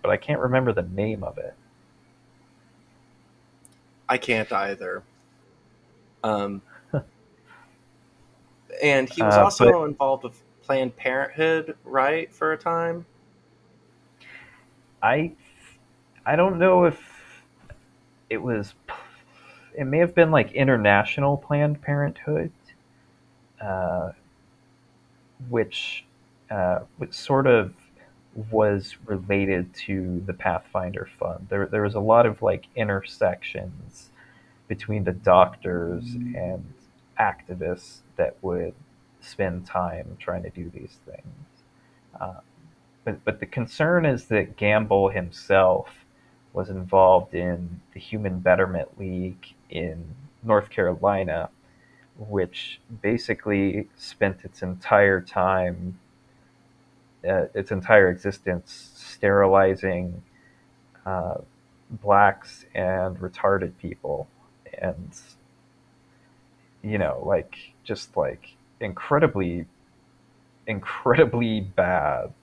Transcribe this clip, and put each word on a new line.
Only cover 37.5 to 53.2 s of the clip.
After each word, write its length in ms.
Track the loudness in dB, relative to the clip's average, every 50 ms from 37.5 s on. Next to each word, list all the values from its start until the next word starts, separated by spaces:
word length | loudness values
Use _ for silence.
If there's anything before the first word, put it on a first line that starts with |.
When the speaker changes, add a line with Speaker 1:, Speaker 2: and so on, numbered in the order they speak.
| -12 -8 -6 -6 -6 -8 -10 -20 -20 -20 _ _ _
Speaker 1:
that 200 | -2 -2 -2 -2 _
would 320 | -8 -6 -4 -4 -6 -8 -10 _ -20 _ _ _ _ _ _ _
spend 460 | -20 -20 -8 -4 -4 -4 -4 -6 -12
time 500 | -6 -4 -4 -4 -4 -6 -10 -12 -14 -16 -12
trying 240 | -8 -8 -8 -6
to 80 | -8 -10
do 200 | -12 -12 -14 -12
these 280 | -12 -16 -18 -18 -20 _ _
things. 400 | -20 -20 -20 _ -20 -20 -20 -20 _ _ _ _ _ _ _ _ _ _ _ _ _ _ -12
Uh, 200 | -12 -12 -12 -16 _ _ _ _ _ -20 _ _ _ _ _ _ _
but, 200 | -10 -10 -6 _
but 160 | -6 -6 -6
the 60 | -10
concern 580 | -8 -6 -8 -8 -8 -4 -2 0 2 2 2 2
is 220 | 2 0 -2 -2
that 300 | _ 0 0 0 -2 -6
Gamble 520 | -2 2 2 2 2 2 4 2 4 4 2
himself 800 | 0 -2 -6 -8 -12 -16 -2 2 4 6 6 6 4 2 -2 -8 -16 -20 _ _ _ _ _ _ _ _ _ _
was 180 | _ -8 -8 -8
involved 640 | -8 -10 -6 2 4 6 8 8 8 6 4 0 -6
in 460 | -4 -2 -2 -4 -4 -6 -10 -12 -14 _ _ _
the 60 | -20
Human 400 | -14 -10 -8 -6 -4 -4 -6 -2
Betterment 580 | 2 2 4 4 2 0 0 -6 -6 -8 -10 -12
League 560 | -10 -8 -6 -6 -6 -8 -8 -12 -20 -20 _ _ _ _
in 340 | -10 -8 -8 -6 -8 -10 -14 -16 -18 -20 -20 -20 _ _
North 280 | -2 2 2 2 2 0
Carolina, 800 | -4 -2 0 0 0 0 0 0 0 0 -2 -2 -4 -4 -6 -8 _ _ _ _ _ _ _ _ _ _ _ _ _ -20
which 600 | -14 -4 -2 -2 -2 -2 -6 -14 -14 -14 -16 -20 _ _ -18 -6
basically 880 | -2 -2 -2 -2